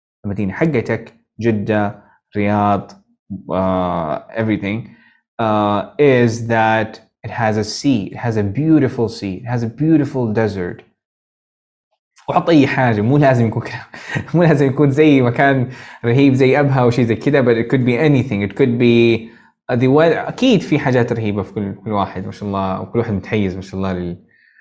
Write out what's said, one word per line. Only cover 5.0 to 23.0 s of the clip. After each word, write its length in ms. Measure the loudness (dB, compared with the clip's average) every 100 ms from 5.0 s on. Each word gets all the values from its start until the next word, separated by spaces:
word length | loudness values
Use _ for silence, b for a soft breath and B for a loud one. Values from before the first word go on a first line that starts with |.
| B B _ -4
uh, 440 | -2 0 0 -2 -4 2
is 480 | 4 4 2 0 -2
that 520 | 2 2 0 -2 -10 _ _ -12
it 60 |
has 260 | -4 -2 -2
a 60 |
sea. 480 | -4 -4 -2 -2 -4
It 40 | -6
has 200 | -4 -2
a 60 |
beautiful 640 | -2 -2 2 4 2 0 -4
sea. 260 | -4 -8 -8
It 20 | -6
has 180 | -6
a 40 | -6
beautiful 680 | -2 2 2 0 -4 -2
desert. 480 | 0 -2 -2 -6 -10 -18 _ _ _ _ _ _ _ _ _ _ _ _ _ -6
وحط 200 | -2 2
أي 180 | 4 4
حاجة. 340 | 2 0 2
مو 160 | 2 2
لازم 300 | 4 4 0
يكون 140 | -2
كلام. 240 | -8 -12 -16 B B
<laughs> 220 | B -2
مو 100 | 2
لازم 220 | 4 4 2
يكون 260 | 2 2
زي 300 | 4 4 4
مكان 480 | 4 2 2 2 -2 B B B 0
رهيب 280 | 4 4
زي 260 | 4 4 4
أبها 220 | 2 2
أو 80 | 2
شيء 160 | 2 0
زي 100 | 0
كده. 260 | 0 2
But 240 | 2 2 0
it 40 |
could 160 | 0 2
be 120 | 2
anything. 520 | 2 2 0 -2 -2
It 60 | 0
could 220 | 0 2
be, 380 | 4 4 4 2 B B B _ -6
uh, 40 | 0
the 140 | 2
weather. 380 | 4 2 0 -4
أكيد 340 | -2 2 2
في 180 | 0 -2
حاجات 340 | 0 0 0
رهيبة 300 | -2 -4 -4
في 100 | -6
كل، 220 | -6 -8 -8
كل 160 | -6
واحد، 340 | -4 -4 -6 -12
ما 60 |
شاء 160 | -10 -6
الله. 340 | -4 -4 -6
وكل 180 | -4
واحد 140 | -4